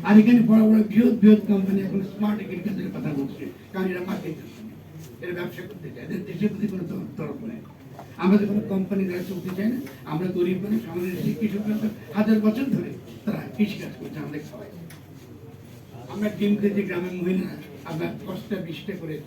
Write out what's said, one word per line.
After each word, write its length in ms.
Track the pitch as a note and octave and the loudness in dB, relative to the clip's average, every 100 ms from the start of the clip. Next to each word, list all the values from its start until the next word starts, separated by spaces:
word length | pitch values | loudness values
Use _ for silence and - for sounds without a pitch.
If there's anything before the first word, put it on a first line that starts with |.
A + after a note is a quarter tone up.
আর 120 | F3 G#3+ | 10 10
এখানে 200 | A3 A#3+ | 10 8
বড় 220 | G#3+ A3 G#3+ | 8 8 8
বড় 120 | A3 | 6
বৃহৎ 320 | G#3 G3+ B3 G#3+ | 6 6 4 8
বৃহৎ 200 | G#3 G#3 - | 8 8 6
কোম্পানি 280 | G3 F#3+ G3 | 2 4 0
এখন 200 | F#3+ G3 | 0 -4
স্মার্ট 360 | G3 - G#3 G#3 | -4 -2 -2 -2
এগ্রিকালচারের 500 | - F3+ G#3+ - - - | -4 -6 -6 -4 -6 -6
কথা 140 | D#3 | -4
বলছে, 340 | C#3 C3 - - - - | -4 -4 -8 -12 -14 -10
কারণ 140 | F#3+ F3+ | -4 -2
এরা 100 | F3+ F3+ | -2 -4
মার্কেট 280 | - D#3+ D3+ | -6 -6 -10
করছে 220 | - - - | -14 -16 -16
না। 60 | - - - - - | -16 -18 -16 -16 -12
এরা 120 | F3 | -10
ব্যবসা 280 | F3 - - | -8 -8 -10
করতে 260 | - - D3 | -14 -12 -14
চায়, 120 | - D#3+ | -14 -8
এদের 160 | - - | -8 -8
দেশের 240 | - G#3 | -2 -2
প্রতি 180 | - G#3 | 0 -4
কোনো 160 | F#3 E3 | -4 -6
তর-, 220 | - - - | -8 -8 -8
তরফ 200 | D3+ - - | -8 -8 -10
নেই। 120 | - - - - - - - | -12 -16 -20 -20 -18 -18 -2
আমরা 200 | F#3 G3+ | 4 4
তো 80 | G3 | 4
কোনো 140 | G#3 - | -2 -2
কোম্পানি 300 | F#3+ F#3+ G3 F#3 | -4 -2 -2 -2
দ্বারা 180 | F3+ F#3 | -4 -6
চলতে 180 | F3+ F#3 F#3 | -8 -8 -2
চাই 100 | G#3+ | -2
না। 40 | B3 - - - | -2 -8 -14 -8
আমরা 220 | D#3 F#3 | -4 -4
গরিব 300 | F3+ F3+ F#3 | -2 0 -2
মানুষ, 180 | G3+ A3 E3+ | 0 -2 -2
আমাদের 200 | E3+ F#3 F3+ | -6 -4 -2
সেই 120 | A3 - | -4 -2
কৃষকরা 360 | G#3 G3 G#3 G#3+ | -2 -2 -2 -2
তো 60 | G#3 - - G3+ | -2 -6 -8 -2
হাজার 200 | G#3+ G#3+ | 4 4
বছর 260 | G#3+ G#3+ C4+ G3+ | 4 2 0 0
ধরে 140 | - - - - - | -2 -8 -14 -10 -6
তারা 160 | D#3 - - | -6 -8 0
কৃষিকাজ 360 | G#3 - - - | 0 0 -10 -12
করছে, 200 | C#3+ D3 | -12 -10
আমাদের 220 | C#3+ D3+ - | -10 -10 -12
খাওয়ায়। 220 | - - E3+ E3 D3+ - - - - - - - - - - - | -14 -16 -16 -16 -18 -18 -20 -20 -20 -18 -18 -20 -20 -18 -18 -12
আমরা 140 | G3+ G#3 - | -4 -4 0
ডিম 140 | G#3 G#3 | 2 4
খেতে 200 | G3+ G3+ | 4 2
গ্রামের 320 | F#3 F3+ F3+ | -2 -2 -4
মহিলারা 420 | F3+ F3 F#3+ - - - - - | -2 0 0 -2 -8 -14 -16 -8
আপনার 260 | D#3+ F3 - G3+ | -6 -4 -6 -10
দশটা 300 | F#3 - G3+ | -10 -6 -6
বিশটা 380 | E3 D3+ - F3+ | -6 -10 -10 -10
করে 140 | E3 C#3+ | -8 -10